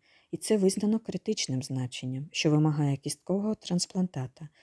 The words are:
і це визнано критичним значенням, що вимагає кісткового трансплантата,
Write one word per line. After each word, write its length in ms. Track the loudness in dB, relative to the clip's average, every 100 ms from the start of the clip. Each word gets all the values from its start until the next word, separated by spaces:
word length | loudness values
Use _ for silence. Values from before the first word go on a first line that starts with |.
| _ _ -12
і 60 | -6
це 200 | 0 4
визнано 420 | 4 2 0 0
критичним 640 | -2 -6 -4 -4 -2 -2
значенням, 640 | -2 -4 -4 -6 -6 -6 -6
що 180 | 0 2
вимагає 460 | 4 4 4 2 0
кісткового 580 | -4 -8 -4 -2 -2
трансплантата, 920 | -4 -2 -2 -2 -2 -2 -2 -8 -10 -18 _